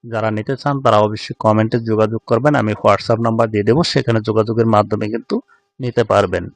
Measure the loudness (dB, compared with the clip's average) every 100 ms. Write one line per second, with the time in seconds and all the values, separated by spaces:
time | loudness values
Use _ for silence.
0 | -8 -4 -2 -2 -4 -4 -2 0 4 4
1 | 2 -2 -10 -2 2 2 2 -2 -2 0
2 | 0 -2 -2 0 2 0 -2 0 2 0
3 | 0 0 0 0 0 0 2 2 2 -2
4 | 0 -2 0 0 0 0 2 2 2 -2
5 | -4 -6 -4 -6 -6 _ _ _ -4 -2
6 | 0 2 2 -2 -6